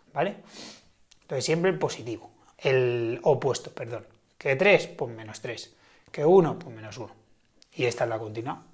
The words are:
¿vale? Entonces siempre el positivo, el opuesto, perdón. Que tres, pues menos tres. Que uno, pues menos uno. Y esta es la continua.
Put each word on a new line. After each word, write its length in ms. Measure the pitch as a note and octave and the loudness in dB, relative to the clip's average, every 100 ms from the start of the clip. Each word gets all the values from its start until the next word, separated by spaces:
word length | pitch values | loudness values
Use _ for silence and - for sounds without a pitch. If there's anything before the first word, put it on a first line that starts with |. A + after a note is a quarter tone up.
| _ | _
¿vale? 240 | C3+ F#3 G#3 - - - - _ _ _ - | -4 -4 -4 -18 -18 -18 -18 _ _ _ -20
Entonces 220 | - C3+ - | -8 -6 0
siempre 240 | E3+ F#3 | 2 2
el 80 | - | 0
positivo, 520 | D#3 - A2+ G#2+ - _ _ _ | -4 -4 -10 -10 -12 _ _ _
el 640 | C#3+ C3 B2 A#2+ A2+ A#2+ | 2 4 2 0 -2 0
opuesto, 500 | E3+ C3 C#3 A#2 - | 2 2 2 -2 -6
perdón. 340 | - A#2 A#2 - _ _ _ | -12 -10 -10 -12 _ _ _
Que 200 | C#3+ C3+ | -2 4
tres, 300 | F#3+ F3+ - | 6 6 4
pues 240 | - B2 | -8 -8
menos 300 | A2+ G#2+ - | -8 -14 -12
tres. 340 | B2+ A2+ - _ _ _ - | -10 -10 -12 _ _ _ -16
Que 140 | - D3+ | 0 6
uno, 320 | F#3+ D#3 A2 | 8 6 0
pues 180 | - A2+ | -10 -14
menos 220 | A2 A#2+ | -14 -14
uno. 160 | G#2 - _ _ _ _ _ | -14 -16 _ _ _ _ _
Y 140 | - A#2+ | -2 -2
esta 180 | - | 0
es 60 | A#2 | -2
la 80 | A2+ | -2
continua. 440 | A2 A2 B2+ F3 - | -6 -8 -8 -8 -14